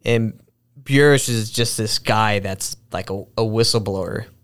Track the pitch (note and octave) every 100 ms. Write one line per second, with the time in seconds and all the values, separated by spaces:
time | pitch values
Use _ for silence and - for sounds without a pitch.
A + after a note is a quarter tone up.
0 | A2+ A#2 A2+ - _ _ _ - C3+ C#3
1 | D3 C#3 - A#2 A2 - A#2 - G#2+ -
2 | - G#2+ A2 G#2 F#2+ F#2+ - - _ F2+
3 | - G2 - - A2+ A2 A#2 A#2 G2+ F#2+
4 | F2+ - A2+ _